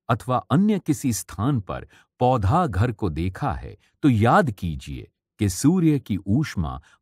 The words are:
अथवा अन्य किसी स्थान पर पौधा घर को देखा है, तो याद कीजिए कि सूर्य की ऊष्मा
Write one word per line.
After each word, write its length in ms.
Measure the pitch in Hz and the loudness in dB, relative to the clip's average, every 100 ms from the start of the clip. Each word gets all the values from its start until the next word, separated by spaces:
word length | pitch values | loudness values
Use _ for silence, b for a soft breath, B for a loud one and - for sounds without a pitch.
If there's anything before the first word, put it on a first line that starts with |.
| - | -4
अथवा 280 | 117 - 123 | -4 0 -4
अन्य 420 | - 135 208 202 | 2 2 2 2
किसी 340 | - 143 135 | 0 -2 -2
स्थान 480 | 110 - - 117 135 | -4 -6 -4 -2 -2
पर 280 | 95 64 - b b - | -4 -10 -12 b b -2
पौधा 480 | 123 127 95 165 170 | 0 2 2 2 0
घर 260 | 87 120 | 0 -2
को 160 | 113 101 | -2 -4
देखा 440 | 76 90 - 143 | -2 -6 -4 -6
है, 260 | 69 60 50 _ _ | -6 -10 -18 _ _
तो 60 | 151 | 2
याद 420 | 113 113 175 156 | 4 4 4 2
कीजिए 600 | 98 87 69 76 64 - _ _ - | -4 -6 -6 -10 -14 -14 _ _ -4
कि 100 | 101 | -2
सूर्य 500 | 92 147 185 165 143 | 2 2 4 2 2
की 180 | - 98 | -2 -4
ऊष्मा 640 | - 117 156 - 76 64 b b | 0 0 0 -4 -6 -8 b b